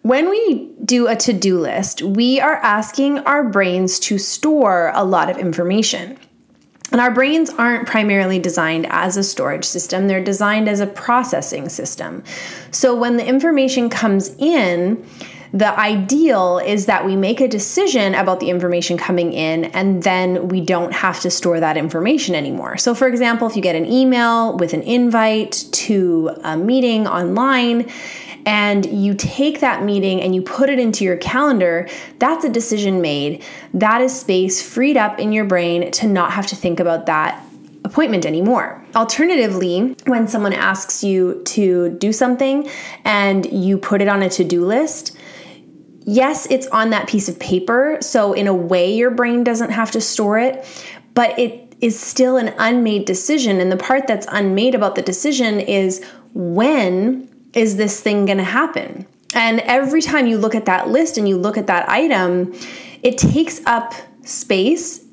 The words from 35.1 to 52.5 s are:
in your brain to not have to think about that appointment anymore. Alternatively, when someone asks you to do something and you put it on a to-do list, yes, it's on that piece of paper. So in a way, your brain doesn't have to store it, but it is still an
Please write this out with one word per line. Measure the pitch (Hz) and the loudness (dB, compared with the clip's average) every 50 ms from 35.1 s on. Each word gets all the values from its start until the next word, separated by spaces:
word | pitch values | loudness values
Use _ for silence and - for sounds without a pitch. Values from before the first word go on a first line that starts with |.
| - - | -2 -4
in | 202 214 | -2 -2
your | 214 214 214 | 0 0 0
brain | 196 185 175 175 170 170 175 175 - | 0 0 0 0 0 0 0 -2 -2
to | - - 220 214 | -2 -2 0 2
not | 196 180 170 - | 2 2 2 0
have | - 202 196 - | 0 -4 -4 -6
to | 196 | -6
think | - - 180 170 180 | -4 -2 -2 0 0
about | 180 170 165 165 - | 0 0 0 0 0
that | 170 156 156 156 - - - - - - - - - - - - | 0 0 0 0 -2 -4 -8 -14 -20 -20 -20 -20 -20 -18 -12 -10
appointment | 196 - 294 320 247 214 175 165 | -2 0 0 0 2 0 -2 -2
anymore. | 151 156 165 185 220 247 202 - - - - - - - | -2 -2 0 2 2 2 0 0 -4 -8 -14 -20 -4 -2
Alternatively, | 226 226 220 - - 311 349 359 277 220 208 190 180 185 180 175 185 233 262 262 - - | 0 0 0 0 0 2 2 2 2 2 0 0 -2 -2 -2 0 0 0 -2 -4 -4 -2
when | - 247 226 226 | 0 0 2 0
someone | 202 - 214 208 196 | 0 0 -2 0 -2
asks | 190 - 190 190 190 190 - - - - 208 | 0 0 0 0 0 -2 -2 -4 -4 -2 0
you | 196 190 185 180 180 - - - | 0 2 2 2 0 -2 -4 -6
to | - - 220 202 185 180 180 175 175 | -4 0 2 2 4 4 2 0 0
do | 175 175 - 214 | -2 -2 -2 -2
something | 214 - 262 247 247 254 269 269 269 285 294 - - - - - - - - | 0 0 0 0 2 0 0 0 0 -2 -4 -6 -10 -14 -14 -16 -18 -6 -2
and | 208 208 202 202 196 196 190 - | 0 0 2 2 2 2 0 0
you | - - 196 180 196 196 190 | -2 -2 -2 0 0 0 0
put | - - 208 202 | 0 0 0 2
it | 202 208 | 2 2
on | 202 196 190 | 2 2 0
a | 185 | 0
to-do | 185 - 180 160 180 170 175 | 0 0 0 0 0 0 0
list, | 190 220 269 320 311 - - - - - - - - - - - - - - - - - - - - - - | 2 2 0 0 0 -4 -6 -8 -10 -14 -16 -20 -20 -20 -20 -20 -20 -20 -20 -20 -20 -20 -20 -20 -20 -20 -10
yes, | - 208 208 254 262 285 311 - - - | -6 0 2 2 4 2 0 -2 0 0
it's | 262 262 262 | 0 -2 0
on | - - 220 220 226 | 0 0 0 2 2
that | 214 196 - | 0 0 -2
piece | - - 202 190 185 | -2 -2 -2 -2 -2
of | 175 - | -6 -8
paper. | - - 185 185 180 - 233 247 269 302 311 302 | -4 -2 -2 0 0 0 2 2 2 0 0 -2
So | - - - 233 202 202 | -2 0 2 2 2 2
in | - - 202 196 | 0 0 2 2
a | 190 | 0
way, | 180 170 170 185 175 175 190 | 0 0 0 2 2 2 2
your | 214 226 240 254 | 2 2 2 2
brain | 233 240 240 233 240 240 240 | 2 2 0 2 2 2 2
doesn't | 240 233 226 226 - | 0 0 0 -2 -2
have | 208 226 226 214 | -2 -2 -2 -2
to | - 226 | -2 -4
store | 220 - - - 214 202 208 226 | -2 -2 -2 0 0 0 2 2
it, | 240 262 262 262 - - - - - - - - - _ - | 0 0 -2 -6 -12 -16 -18 -18 -18 -18 -20 -20 -20 _ 0
but | 247 240 226 - - | 2 2 2 2 0
it | 247 226 226 - - - - - | -2 -2 -2 -10 -18 -20 -6 -2
is | 240 233 208 | 0 0 2
still | - - - - - 254 254 262 254 | 0 -2 -2 2 2 2 4 4 0
an | 226 - | 0 -2